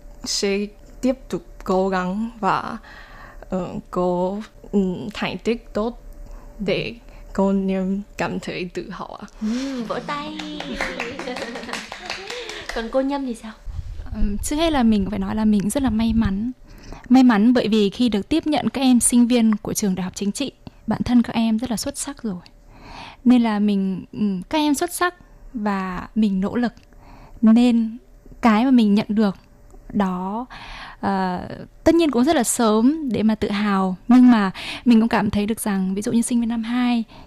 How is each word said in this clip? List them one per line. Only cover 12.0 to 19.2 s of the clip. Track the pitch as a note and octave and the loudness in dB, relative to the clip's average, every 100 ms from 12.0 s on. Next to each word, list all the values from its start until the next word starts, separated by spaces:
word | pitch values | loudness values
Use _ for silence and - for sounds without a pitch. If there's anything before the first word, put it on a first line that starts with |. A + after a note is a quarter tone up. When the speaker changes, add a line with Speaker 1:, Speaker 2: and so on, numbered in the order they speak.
| F4+ - G4+ A#4+ A4 G4+ - B3 | -12 -12 -12 -12 -12 -12 -10 -8
Speaker 2:
Còn | A3+ | -4
cô | C4 | -2
Nhâm | C4+ C#4+ C4+ | 0 -2 -6
thì | A3+ | -8
sao? | A3 - - - - - - G#3+ | -12 -16 -12 -10 -10 -10 -8 0
Speaker 3:
Ừm, | G#3 G#3 | 0 0
trước | - D4 | -4 0
hết | E4 | 2
là | D4 | 2
mình | A3+ G#3+ F#3+ | 4 2 0
phải | G3+ | -4
nói | F#3+ G#3+ | -4 0
là | G#3+ | 2
mình | G#3 F#3+ | 2 2
rất | C#4+ | 0
là | C4 | 0
may | A3 A3+ | 0 0
mắn. | A3+ G#3+ G3 A#3 B3+ - - - - - | 2 0 0 -4 -8 -16 -20 -18 -8 4
May | B3 | 6
mắn | B3+ G#3+ A3 | 8 6 6
bởi | B3 G#3 | 4 4
vì | A3 G3+ | 2 2
khi | - B3 | 2 0
được | G#3 G3 | 0 0
tiếp | D#4 D#4+ | 0 0
nhận | D4 A3 | 0 0
các | A#3+ | 0
em | C4+ B3 | 4 4
sinh | - A#3+ | 4 4